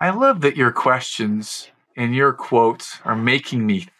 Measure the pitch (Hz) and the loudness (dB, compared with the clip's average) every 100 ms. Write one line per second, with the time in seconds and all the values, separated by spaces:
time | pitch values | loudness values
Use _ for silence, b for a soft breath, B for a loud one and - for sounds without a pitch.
0 | 170 202 269 202 143 143 127 - 131 127 | -2 2 2 2 0 2 0 2 2 0
1 | - - 107 107 107 - - _ _ - | -2 -4 -2 -2 -6 -12 -14 _ _ -6
2 | 120 127 139 131 - 120 113 - - - | -2 2 2 0 0 2 2 0 -8 -12
3 | - 110 117 139 - 127 107 95 87 _ | -4 -2 0 0 -2 -2 0 0 -4 _